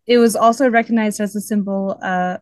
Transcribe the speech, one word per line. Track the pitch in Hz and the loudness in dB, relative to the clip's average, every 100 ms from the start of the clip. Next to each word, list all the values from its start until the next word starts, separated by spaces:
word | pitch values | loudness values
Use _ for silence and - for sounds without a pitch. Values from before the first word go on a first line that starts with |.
| - | 0
it | 240 | 4
was | 233 202 | 4 4
also | 226 226 262 | 2 4 2
recognized | 226 226 226 214 208 | 2 0 0 0 -2
as | 208 208 | -6 -6
a | |
symbol, | - 208 196 196 196 - | -4 -4 -2 -4 -6 -6
uh, | 190 180 180 180 | -4 -4 -4 -6